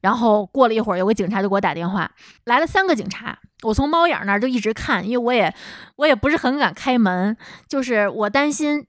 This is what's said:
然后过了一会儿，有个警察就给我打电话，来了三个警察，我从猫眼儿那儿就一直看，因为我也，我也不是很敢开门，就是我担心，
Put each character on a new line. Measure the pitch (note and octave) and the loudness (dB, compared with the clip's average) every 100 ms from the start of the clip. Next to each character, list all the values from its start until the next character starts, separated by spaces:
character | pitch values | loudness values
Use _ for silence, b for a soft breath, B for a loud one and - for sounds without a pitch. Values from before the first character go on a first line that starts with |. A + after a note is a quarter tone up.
然 | C#4+ B3 | 0 0
后 | A#3 G#3 G3 | 2 2 0
过 | - B3 | 2 2
了 | |
一 | A3+ | 2
会 | A3 | 0
儿， | F3+ | 0
有 | F#3 | 0
个 | |
警 | A3 F#3 | 0 0
察 | G3 | 0
就 | G3 | 0
给 | |
我 | G3 | 0
打 | G3+ | 0
电 | D#3+ E3+ | -2 -4
话， | F#3+ - _ b b | -4 -4 _ b b
来 | - B3 | 0 2
了 | D#4+ | 2
三 | G4 F#4+ | 0 2
个 | |
警 | C#4 G3+ | 0 -2
察， | - A3+ - _ _ | -10 -12 -14 _ _
我 | A3+ | -4
从 | G#3+ C#4+ | 0 0
猫 | E4 F4 | 2 2
眼 | D4 | 0
儿 | |
那 | G3 | -2
儿 | G3+ | 0
就 | B3 | 0
一 | B3 | -2
直 | G#3+ | -4
看， | A3+ - C#4 G#3 | -6 -2 -2 -2
因 | |
为 | A#3+ | -2
我 | A#3+ | 0
也， | B3 F3 - B B B - | 2 0 -2 B B B 0
我 | D4+ | 2
也 | |
不 | B3+ C4 | 2 2
是 | D#4+ | 0
很 | B3+ C#4 | 0 0
敢 | B3+ | -2
开 | F#3 - B3+ | -2 -2 2
门， | G#3 F3+ F#3+ A3+ B B B | 2 2 -2 -4 B B B
就 | C#4 | -4
是 | B3+ A#3 G3+ | -2 0 0
我 | G#3+ G#3 | 0 -2
担 | G3+ D4 | 0 0
心， | C#4+ D4+ D4 | 0 -2 -2